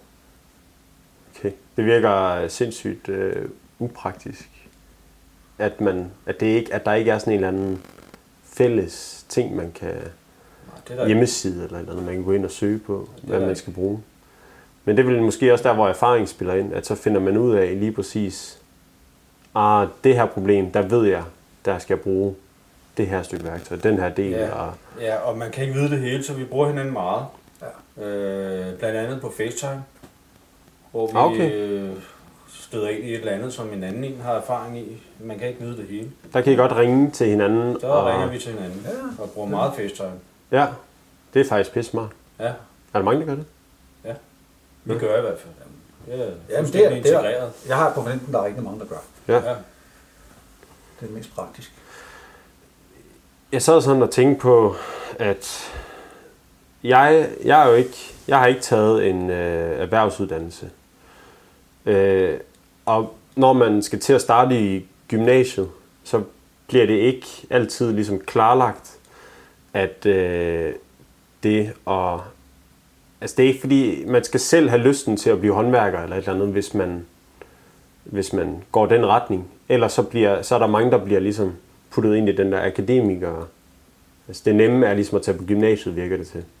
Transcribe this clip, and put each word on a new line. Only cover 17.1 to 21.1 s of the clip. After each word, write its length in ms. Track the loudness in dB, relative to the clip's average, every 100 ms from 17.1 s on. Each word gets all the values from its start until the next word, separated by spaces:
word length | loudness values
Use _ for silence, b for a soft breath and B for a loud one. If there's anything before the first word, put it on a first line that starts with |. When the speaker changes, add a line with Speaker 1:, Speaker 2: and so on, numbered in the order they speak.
| 2
Speaker 1:
man 160 | 2 2
ud 180 | 2
af 260 | 2 2 0
lige 120 | -4
præcis, 640 | -4 -6 -6 -6 -8 -16 -20 _ _ _ _ _ _ _ _ _
"Ah, 340 | 0 2 4 2 0
det 100 | 2
her 120 | 4 2
problem, 440 | 0 2 2 2
der 100 | -2
ved 240 | 0 2
jeg, 180 | 2